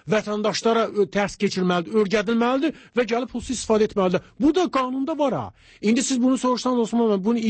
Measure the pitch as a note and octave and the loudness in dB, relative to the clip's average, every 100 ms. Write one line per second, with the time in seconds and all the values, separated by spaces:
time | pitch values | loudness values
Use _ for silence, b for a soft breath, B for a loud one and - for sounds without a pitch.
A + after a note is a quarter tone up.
0 | - G#3+ G#3 G#3 G#3+ - A3+ A3+ A3 G#3 | -2 -2 -2 -4 -2 0 0 2 0 0
1 | G3 G3 G3 - G3 F#3+ F#3 F3 E3+ A3 | 0 0 -2 -2 -2 0 0 0 0 0
2 | G3+ G#3 G3+ A#3 A#3+ C4+ D#4 - B A#3 | 2 0 0 0 2 0 -2 -6 B -4
3 | A#3 A#3 B3+ A#3+ - A#3+ - G#3+ G#3+ G#3 | -2 -2 -4 -10 -8 -8 0 2 2 2
4 | F#3 F3+ B - C#4 D#4+ E4 C4+ B3+ C4 | 0 0 B 0 2 2 0 0 -2 -2
5 | C4+ D4 C#4 E3 G2+ - b b G#3 A#3+ | -4 -2 -2 -2 -8 -14 b b 0 0
6 | B3+ C4 B3+ C4 B3+ B3 B3+ B3 A3+ A#3 | 0 0 2 2 0 -2 -2 0 0 0
7 | A3+ G3 G3 A#3+ | 2 2 0 0